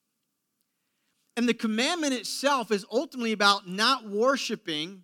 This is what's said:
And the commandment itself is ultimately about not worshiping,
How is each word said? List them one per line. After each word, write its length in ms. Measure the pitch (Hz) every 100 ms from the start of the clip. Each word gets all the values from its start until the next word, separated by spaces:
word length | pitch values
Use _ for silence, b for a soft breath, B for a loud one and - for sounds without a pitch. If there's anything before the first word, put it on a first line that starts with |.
| _ _ _ _ _ _ _ _ _ _ _ _ _ -
And 140 | 240
the 40 |
commandment 600 | 226 220 214 277 349 294
itself 580 | 247 185 - 269 277 214
is 140 | 208 190
ultimately 440 | 226 320 254 233
about 340 | 208 202 202 190
not 400 | 190 233 262 220
worshiping, 920 | 202 247 277 - 214 - 151 165 196